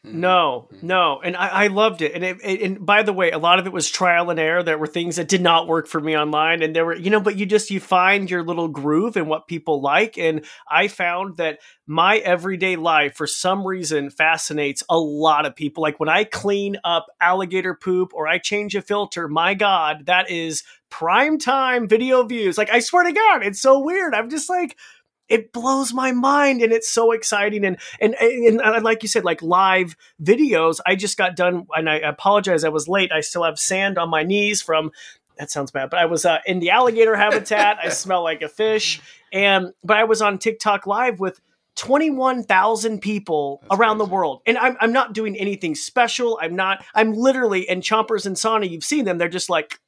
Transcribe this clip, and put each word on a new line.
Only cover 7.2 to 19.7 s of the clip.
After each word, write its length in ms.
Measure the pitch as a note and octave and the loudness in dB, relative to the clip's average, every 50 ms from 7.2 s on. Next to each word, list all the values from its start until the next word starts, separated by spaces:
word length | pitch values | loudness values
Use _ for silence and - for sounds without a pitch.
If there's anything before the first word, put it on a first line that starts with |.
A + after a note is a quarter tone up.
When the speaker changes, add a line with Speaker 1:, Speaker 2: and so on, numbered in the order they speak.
Speaker 2:
but 160 | F#3+ G#3+ G3+ | 2 0 -2
you 80 | F#3+ G#3 | -2 -2
just, 260 | F#3 G#3+ G#3 G3+ - | 0 0 0 0 0
you 80 | G3 F#3 | -6 -8
find 500 | - - F#3+ F3+ F3+ F#3+ G3 G3+ F#3+ F3 | -2 2 2 4 4 4 2 2 0 -2
your 140 | F3+ F3 E3+ | -4 -4 -4
little 240 | E3 E3+ E3+ E3 E3 | -4 -4 -4 -4 -4
groove 480 | C#3+ D3 C#3 D3 D3+ E3 G#3 A#3+ G#3+ | -6 -4 -2 0 2 2 0 0 -2
and 100 | G3 D#3+ | -2 -2
what 220 | D#3 D#3 D#3 - - | -2 -4 -4 -4 -10
people 320 | F3 D#3+ _ E3 D3+ C#3 | -10 -8 _ -2 -2 0
like. 360 | C3+ C#3 D3 F3+ A3 A3 - | 0 2 2 2 2 0 -4
And 280 | F3+ E3+ D#3+ D#3+ D#3 D3+ - - - _ - | -4 -2 -2 -2 -4 -8 -12 -20 -20 _ -2
I 160 | D3 E3 G3 G3+ | 0 0 0 0
found 500 | - - F3+ F3 F3 F3+ G3 G3 E3 E3+ | -4 -4 -4 -4 -2 -4 -6 -8 -6 -6
that 200 | E3 D#3 D3 - _ - _ _ _ - | -6 -6 -6 -8 _ -20 _ _ _ -4
my 300 | D3+ D#3+ E3+ F#3+ G#3+ A3 | 0 2 4 4 2 2
everyday 580 | - - F3+ E3+ E3 F#3+ F#3+ E3+ F#3 F#3+ F#3 | 2 0 -2 0 -2 -6 -4 -2 -2 -2 -2
life, 400 | E3 D#3+ E3+ D#3+ D3+ D3 C#3+ - | -2 0 2 2 2 2 0 -4
for 100 | - D3+ | -6 -6
some 400 | C#3 - - - F#3 F#3+ G3+ F#3+ | -6 -6 -4 -2 -2 -2 -2 -4
reason, 440 | F#3+ F#3+ F#3 E3+ D3 D#3 D3 C#3+ C#3 | -6 -6 -6 -6 -4 -2 -4 -4 -4
fascinates 760 | - - D#3 D#3+ E3 D#3 - - D#3 D3+ D3 C#3+ C#3 - - - | -4 0 0 0 0 -2 -4 -6 -4 -4 -4 -4 -4 -6 -2 0
a 100 | E3+ E3 | 0 0
lot 460 | E3 D3+ D3 D3 D#3 D#3+ D3+ D3 D3+ | 0 -2 -4 2 2 4 4 4 0
of 120 | C#3+ - | -2 -6
people. 260 | - D3 C#3+ C#3+ E3+ | -6 -8 -8 -4 -2
Like, 160 | D#3 D3+ D3 - | -4 -4 -2 -2
when 100 | D#3 D#3 | 0 2
I 120 | E3 G3 | 2 2
clean 540 | G#3+ G#3+ - - - G3+ G3+ G3+ G3+ G3+ G3 - - | 0 -2 -6 -6 -4 -2 -2 -2 -4 -6 -8 -6 -4
up 220 | F3 E3+ E3 - - - _ | -2 -2 -2 -4 -6 -4 _
alligator 540 | F3 F3 F#3 F#3+ F#3+ F3 F3+ F#3+ F3 F#3 E3+ | 2 2 2 0 -2 -2 -4 -4 -2 -4 -6
poop 380 | _ - F#3 F#3 F#3 F#3 F#3 - | _ -4 -2 0 0 -2 -4 -4
or 140 | E3 D#3 D#3 | -6 -2 -2
I 100 | E3+ F3+ | -2 -2
change 380 | - - G#3 G#3 G#3 G3+ F3+ | -2 -4 -4 -4 -4 -4 -6
a 60 | G3+ | -8
filter, 440 | - - G#3 G#3 G3+ F#3+ - F3 E3+ | -4 -4 -4 -4 -4 -6 -8 -8 -8
my 280 | D3 D3+ D#3+ E3+ F#3 G3+ | -4 -2 0 0 0 0
God, 520 | F#3+ G#3+ G3+ | 0 0 2